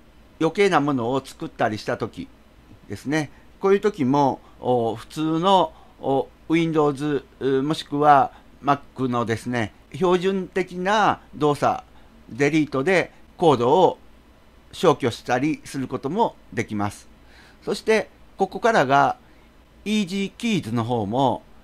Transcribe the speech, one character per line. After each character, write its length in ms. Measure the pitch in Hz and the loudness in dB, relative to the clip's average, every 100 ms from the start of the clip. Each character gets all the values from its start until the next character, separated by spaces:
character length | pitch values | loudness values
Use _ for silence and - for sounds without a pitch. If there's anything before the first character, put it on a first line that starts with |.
| - - - - | -20 -20 -20 -4
余 160 | 160 180 | -2 2
計 140 | 202 | 2
な 100 | 160 | 2
も 140 | 143 | 0
の 180 | 135 113 | -2 -2
を 100 | 135 | -4
作 240 | - - 160 | -6 -12 -12
っ 20 | |
た 180 | - 120 | -4 -4
り 100 | 107 | -2
し 60 | |
た 140 | - 120 | -6 -6
時 300 | 110 - - - _ _ - - - | -6 -10 -16 -20 _ _ -20 -20 -14
で 80 | 101 | -12
す 120 | 123 | -4
ね。 240 | 156 139 - - - | -4 -4 -12 -20 -4
こ 100 | 196 | 2
う 40 | |
い 40 | 202 | 2
う 20 | |
時 240 | 208 202 127 | 2 -2 0
も、 340 | 143 139 110 - - | 2 2 -2 -10 -8
お、 340 | 123 127 113 113 | -2 0 0 -4
普 120 | - | -10
通 320 | - 156 165 | -6 -4 0
の、 340 | 185 190 170 - - - | 4 4 2 -4 -20 -8
お、 300 | - 135 - - - | -2 -2 -2 -10 -2
Windows、 800 | 165 165 156 147 135 151 143 - - | 0 2 2 0 0 -4 -4 -6 -6
う、 240 | 131 135 | -2 0
も 100 | 147 | 0
し 100 | 156 | -4
く 160 | - 143 | -6 2
は 320 | 147 143 - - - - | 4 4 4 -4 -20 -6
Mac 460 | 135 143 - - 131 | -2 -2 -4 -6 -2
の 160 | 120 113 | -2 -2
で 100 | 110 | -4
す 100 | 123 | -4
ね、 260 | 123 107 - - | -4 -4 -8 -18
標 260 | 139 180 180 | -2 0 2
準 280 | 185 196 180 | 0 -2 -4
的 260 | 190 180 | -6 -6
な 460 | 180 185 214 185 110 - - | -6 -2 2 2 0 -8 -2
動 200 | 147 143 | 0 2
作、 280 | 123 92 - - - - - | 0 -2 -8 -20 -20 -20 -16
デ 220 | 113 143 | -2 0
リ 160 | 156 143 | 2 0
ー 20 | |
ト 140 | 131 | -2
で 280 | 147 185 135 - - - | 0 0 0 -8 -20 0
コ 140 | 165 | 2
ー 40 | 127 | 4
ド 140 | 120 | 4
を 260 | 170 165 - - - - - - - - | 4 4 2 -10 -20 -20 -20 -20 -20 -20
消 240 | - 175 135 | 0 2 2
去 140 | 127 | 0
し 120 | - | -4
た 160 | - 123 | -2 -2
り 220 | 147 147 - | -2 -4 -8
す 120 | 143 | -8
る 100 | 127 | -6
こ 120 | 127 | -6
と 100 | 135 | -6
も 260 | 190 226 - - | -2 -2 -4 -10
で 100 | - 110 | -8 -6
き 100 | 104 | -4
ま 160 | 104 | -4
す。 160 | - - - - - - - | -6 -18 -20 -20 -20 -20 -12
そ 100 | - | -8
し 80 | 196 | -4
て、 280 | - 220 - - - - | 0 0 0 -12 -18 -6
こ 100 | 190 | -4
こ 120 | 196 | 0
か 120 | 233 | 0
ら 140 | 220 131 | 2 4
が、 320 | 139 139 - - - - - _ - | 4 2 0 -12 -20 -20 -20 _ -14
イ 200 | 202 214 | -4 -2
ー 20 | 175 | -2
ジ 100 | 196 196 | -4 -6
ー 60 | - | -6
キ 200 | 233 196 | -2 -2
ー 60 | |
ズ 100 | 110 | -2
の 100 | 120 | -4
方 220 | 113 120 98 | -2 -2 -2
も、 360 | 120 135 104 - - | 0 0 -2 -8 -20